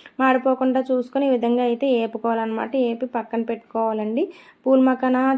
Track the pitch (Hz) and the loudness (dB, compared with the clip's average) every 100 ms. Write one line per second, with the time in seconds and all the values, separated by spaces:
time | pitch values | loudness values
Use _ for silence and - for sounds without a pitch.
0 | - - 262 254 262 254 262 254 262 254 | -16 -2 2 2 2 0 0 0 0 -2
1 | 247 269 277 247 233 240 247 233 277 240 | -2 -2 0 0 0 0 0 0 0 0
2 | 226 220 233 226 226 220 226 262 240 233 | -2 -4 -4 -2 -2 -4 -4 0 0 -2
3 | 254 240 220 226 233 220 - 226 226 220 | -4 -6 -4 -6 -4 -6 -6 -4 -2 -2
4 | 214 233 381 - - _ 262 262 254 247 | -2 -2 -4 -6 -20 _ 2 4 4 2
5 | 254 254 262 | 0 2 2